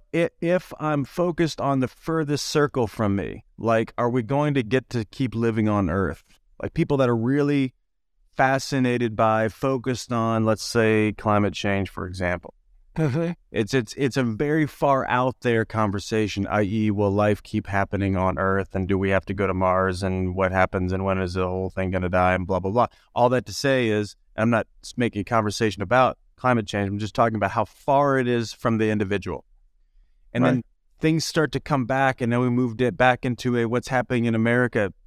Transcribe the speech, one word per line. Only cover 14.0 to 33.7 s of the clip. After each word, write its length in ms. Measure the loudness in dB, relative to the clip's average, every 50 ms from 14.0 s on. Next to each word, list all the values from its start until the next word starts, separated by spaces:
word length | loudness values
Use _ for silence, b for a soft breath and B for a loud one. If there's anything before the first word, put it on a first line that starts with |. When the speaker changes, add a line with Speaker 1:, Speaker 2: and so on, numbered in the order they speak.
| -2 -2 0
Speaker 1:
a 60 | 0
very 440 | -2 -2 -2 -2 -2 0 0 0 0
far 420 | -2 -2 0 0 2 2 2 0 0
out 280 | 0 0 0 -2 -2 -2
there 240 | 0 0 2 2 0
conversation, 840 | 0 0 0 0 0 0 -4 -4 -2 0 0 0 0 -2 -2 -2
I 160 | 0 0 0 0
E, 260 | 0 0 0 2 2
will 200 | 2 2 2 2
life 320 | 2 2 2 2 2 0
keep 240 | -4 -6 -6 -6 -4 -2
happening 480 | -2 -2 -2 -2 -2 -2 0 0 0
on 220 | 0 0 0 0 0
Earth, 360 | 0 0 0 0 -2 -2 -4
and 120 | -4 -2 0
do 100 | 0 0
we 120 | 2 2
have 140 | 2 0 0
to 80 | -2 -2
go 120 | -2 -2
to 80 | 0 0
Mars, 480 | 0 0 2 2 2 2 0 0 -2
and 320 | -2 -2 -2 -2 -2 -2 0
what 180 | 0 0 2
happens, 400 | 2 2 2 2 0 -2 -2 -2
and 120 | -2 -2 -2
when 140 | -2 0 -2
is 160 | -2 -2 -2
the 120 | -2 -2
whole 240 | -2 -2 -4 -6 -6
thing 200 | -4 -4 -4 -2
gonna 200 | -2 -2 -2 0
die, 240 | 2 2 4 2 2
and 120 | 0 -2
blah, 120 | -2 -2 -2
blah, 120 | -2 -2
blah. 180 | 0 0 0 b b b b b 0
All 140 | 2 2 2
that 160 | 2 0 -2
to 80 | -4 -6
say 340 | -4 0 0 2 2 2 2
is, 280 | 2 0 -2 -4 -8 _ _ _ _
I'm 140 | -2 0 2
not 160 | 2 0 0 -4 _ -20
s-, 120 | -20 -10 -4
making 240 | -2 -2 -2 -2 -4
a 40 | -4
conversation 580 | 0 0 0 0 0 0 0 0 -2 -2 -2
about 360 | -2 0 2 4 4 2 0 -4 _ _ _
climate 300 | _ 0 2 2 2 0
change. 220 | -2 -2 -2 -2 -2
I'm 100 | -2 -4
just 160 | -6 -4 0
talking 220 | 0 2 2 2
about 160 | 0 -2 -2
how 120 | 0 -2 -4
far 540 | -4 _ -8 -2 0 2 2 4 4 2 2
it 100 | 2 2
is 240 | 0 0 -2 -4
from 240 | -6 -4 -2 0 2
the 140 | 2 2 2
individual. 540 | 2 0 0 0 -2 -4 -4 -6 -10 -10 -12 _ _ _ _ _ _ _ _ _ _ -20 _ _ _ _ _ -6 -2
And 100 | 0 2
Speaker 2:
Right. 60 | 2
Speaker 1:
then 120 | 2 0 -2 _ _ _ _ _ _ -2
things 260 | 0 2 2 2 0
start 260 | -2 0 0 0 0
to 80 | -2 -4
come 240 | -4 -2 -2 0 0
back, 360 | 0 0 2 2 2 0 0
and 120 | 0 0
then 80 | 2 2
we 80 | 2 2
moved 320 | 2 2 0 0 0 0
it 160 | 0 0 2
back 280 | 4 4 4 4 2 0
into 320 | -4 -4 -2 -2 0 0
a 100 | 0 0
what's 220 | 0